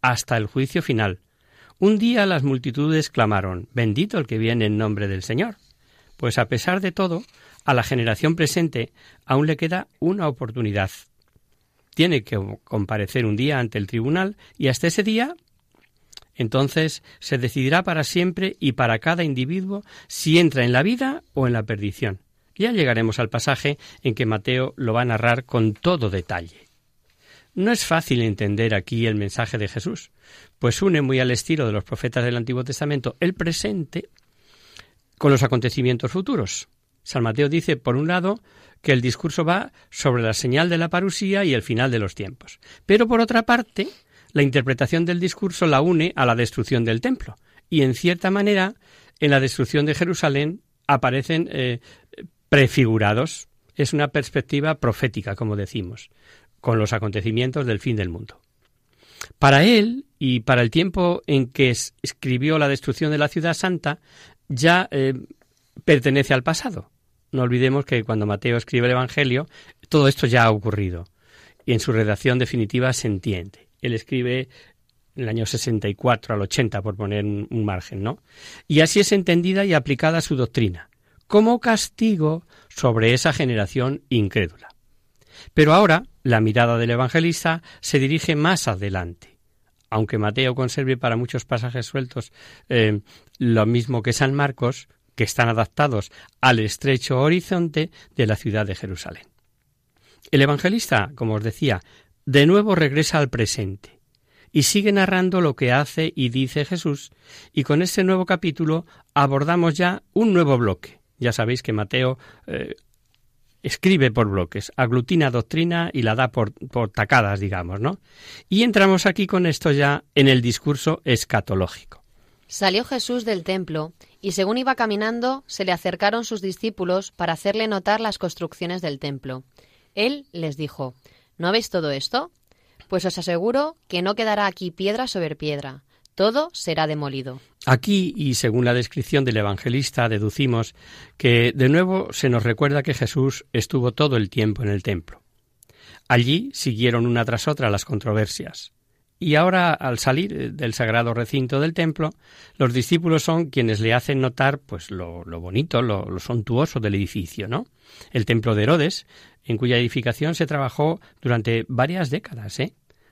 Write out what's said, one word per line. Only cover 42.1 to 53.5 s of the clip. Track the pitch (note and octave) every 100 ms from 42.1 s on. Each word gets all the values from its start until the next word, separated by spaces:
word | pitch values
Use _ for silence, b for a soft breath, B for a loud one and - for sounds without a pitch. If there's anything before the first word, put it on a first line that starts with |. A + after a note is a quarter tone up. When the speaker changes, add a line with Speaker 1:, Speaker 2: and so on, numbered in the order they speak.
| -
Speaker 1:
tiempos. | G2 - - - B B -
Pero, | G#3 A3+
por | A#3
otra | A3+ A#3
parte, | A3+ A#3+ - - C#4 b b b b
la | D3
interpretación | C#3+ C3+ B2+ B2+ C3+ E3
del | E3+ F3
discurso | F3+ - G3 - E3+
la | E3
une | E3 E3+ E3 -
a | B2
la |
destrucción | A#2 A#2+ - A2 B2
del | A#2 A2+
templo, | B3+ B3+ - - b b _
y, | D#3+
en | C3
cierta | B2 F3 F3 F#3+
manera, | G3+ G3+ G3 F#3+ - b b b b
en | D3
la | C#3
destrucción | C3 - B2 D3+ D3
de |
Jerusalén | D3 F3 E3+ D#3 C#3 D3 F#3+ _ _ -
aparecen, | C#3 C3 C3+ C3 D#3+ F3
eh, | - B2 A#2+ b b b - - _ _
prefigurados. | D3 C3 - A#2 A2 G#2 G#2+ D#3+ - -